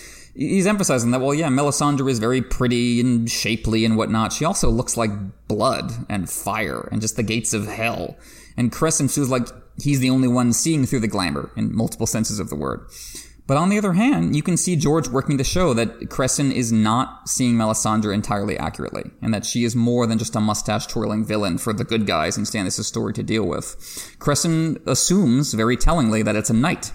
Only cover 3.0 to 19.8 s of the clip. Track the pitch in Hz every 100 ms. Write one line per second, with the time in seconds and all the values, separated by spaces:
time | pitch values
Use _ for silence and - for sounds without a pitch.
3 | 123 120 117 - - 110 110 113 113 110
4 | 107 110 110 - 151 196 120 117 123 -
5 | 113 101 95 - - 107 127 90 - 117
6 | - 101 85 - 101 107 95 58 - 104
7 | 110 - 107 113 - 107 107 - 113 104
8 | 85 - - - - - 120 - 156 -
9 | 139 147 131 127 117 - - - 143 139
10 | 127 131 127 123 120 117 165 156 127 135
11 | 107 101 87 73 - - 110 113 110 -
12 | 110 117 110 104 - 73 67 53 - -
13 | - - - - - 139 185 208 208 175
14 | 247 170 170 147 185 170 - 170 143 160
15 | 143 127 139 139 131 180 180 113 - -
16 | - - 127 - 139 120 117 113 107 117
17 | - - - - 127 117 110 110 110 107
18 | 107 101 - 104 101 - 76 - - -
19 | - - 113 104 - 123 117 120